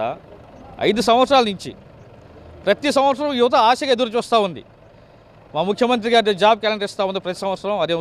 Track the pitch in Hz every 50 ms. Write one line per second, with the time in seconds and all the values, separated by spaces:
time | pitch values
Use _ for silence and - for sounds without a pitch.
0 | 110 120 147 185 - - - - - - - - - - - - - 151 208 214
1 | 196 240 226 247 262 - 285 262 240 214 196 170 - 135 - - - - - -
2 | - - - - - - - - - - - - - 190 202 - - 294 247 269
3 | 262 277 277 226 294 294 285 240 240 247 269 277 226 220 254 247 302 269 254 226
4 | 254 226 208 240 214 - 247 226 208 190 160 117 - - - _ - - - -
5 | - - - - - - - - - - - 147 170 190 208 - 247 233 247 240
6 | 202 233 233 233 214 208 208 170 190 214 226 214 214 220 220 214 202 196 - -
7 | 202 190 190 190 185 180 185 - 196 196 190 180 - 190 208 202 160 156 170 165